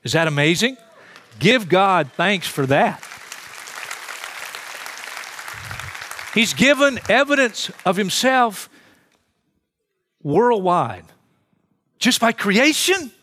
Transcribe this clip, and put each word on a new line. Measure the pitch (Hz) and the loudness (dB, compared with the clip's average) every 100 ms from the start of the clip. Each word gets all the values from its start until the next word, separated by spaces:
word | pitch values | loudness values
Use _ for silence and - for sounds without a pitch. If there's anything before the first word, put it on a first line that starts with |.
Is | 123 | 0
that | 156 165 | 0 2
amazing? | 147 151 170 240 262 - - - - _ 107 | 2 2 2 -2 -4 -20 -20 -20 -20 _ 0
Give | 160 254 180 | 2 2 2
God | 180 196 180 135 - | 2 4 2 0 -2
thanks | 180 196 | 0 0
for | - - | -4 -4
that. | 131 143 226 156 - - - - - - - - - - - - - - - - - - - - - - - - - - - - - - - - - | 2 2 2 -2 -16 -20 -18 -20 -18 -18 -16 -14 -14 -14 -14 -14 -14 -14 -14 -14 -16 -16 -14 -14 -14 -14 -14 -16 -16 -14 -14 -12 -14 -14 -14 -14 -4
He's | - 226 | 0 0
given | 135 254 277 285 220 - | 4 4 6 2 0 2
evidence | 226 277 285 247 - - - | 2 4 2 2 -2 -10 -4
of | 180 | -2
himself | 190 190 - 254 262 233 190 - _ _ _ _ _ _ _ _ _ _ _ _ _ _ _ | 0 -2 0 2 2 0 -2 -18 _ _ _ _ _ _ _ _ _ _ _ _ _ _ _
worldwide | 151 160 240 226 185 175 131 92 - _ _ _ _ _ _ _ _ _ | 0 2 4 2 2 2 0 -6 -16 _ _ _ _ _ _ _ _ _
just | 233 - | 0 2
by | 233 | 0
creation. | 226 202 196 285 302 - 381 277 _ | 0 2 4 4 2 0 -2 -4 _